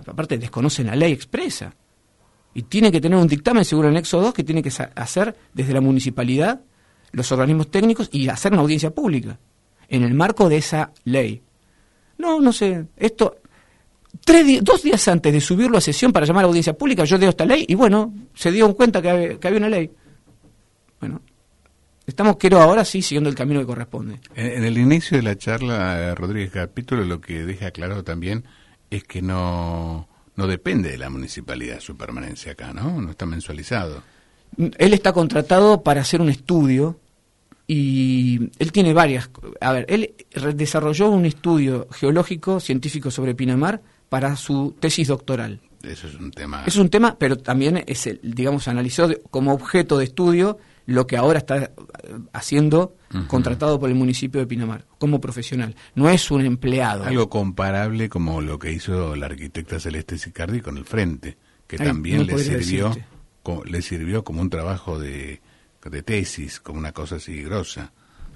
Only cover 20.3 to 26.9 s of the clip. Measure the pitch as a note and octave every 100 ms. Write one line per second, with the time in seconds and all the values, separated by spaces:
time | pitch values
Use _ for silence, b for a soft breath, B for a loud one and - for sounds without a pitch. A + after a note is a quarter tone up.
20.3 | _ _ _ _ _ _ _ - C#3 -
21.3 | _ _ _ _ _ _ _ - - G#3
22.3 | G3 F#3+ F#3 D#3+ G#3+ G3 F#3+ - D3 D3
23.3 | B2+ C3 C#3+ B2 A#2 A#2 A2 G#2+ A2+ -
24.3 | B2 A#2+ B2 A2+ A#2 B2 D#3+ - C#3+ A2
25.3 | G2+ - A2+ B2 A2+ F#2 F2 F2 F2 F2+
26.3 | G#2+ F#2+ F#2+ F2 - B2